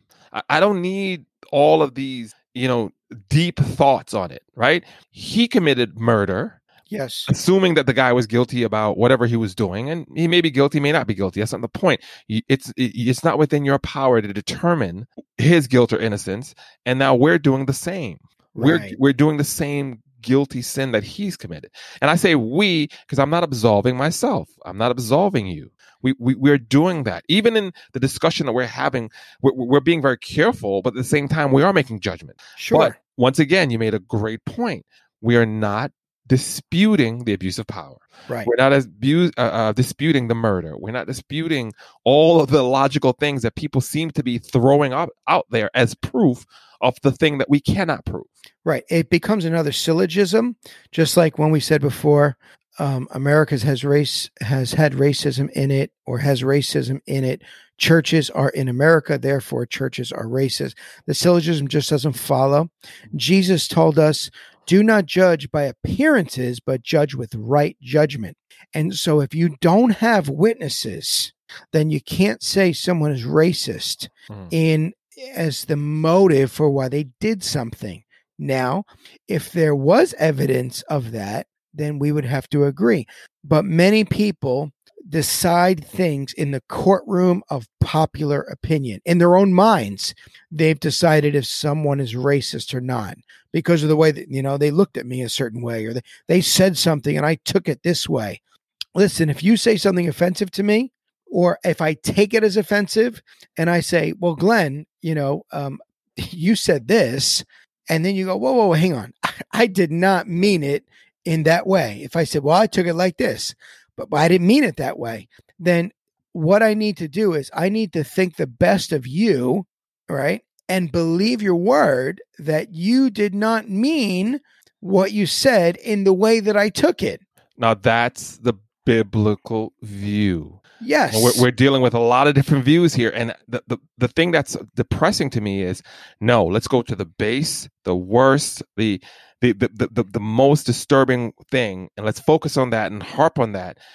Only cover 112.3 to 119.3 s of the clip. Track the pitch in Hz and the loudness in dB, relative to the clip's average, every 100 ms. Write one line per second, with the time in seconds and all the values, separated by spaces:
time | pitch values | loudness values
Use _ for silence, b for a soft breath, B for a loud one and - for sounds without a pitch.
112.3 | 151 143 175 220 - 175 165 185 - 233 | -2 2 2 2 0 -2 0 -2 -2 -4
113.3 | 113 - - b b b - - 147 156 | -4 -10 -12 b b b -16 -4 0 2
114.3 | 185 175 269 247 127 135 - 117 113 - | 4 4 4 2 -2 -8 -8 -10 -10 -16
115.3 | b b _ 175 170 180 - _ _ _ | b b _ 0 0 0 -8 _ _ _
116.3 | 175 160 202 220 214 214 196 160 151 214 | -4 2 4 4 2 -2 -4 -6 -2 0
117.3 | 160 135 - 180 220 208 165 143 - 185 | -2 -6 -4 -2 -2 -2 -4 -4 -2 -2
118.3 | - 147 120 180 196 - 151 127 151 226 | -2 -8 0 2 2 0 -6 -4 -2 0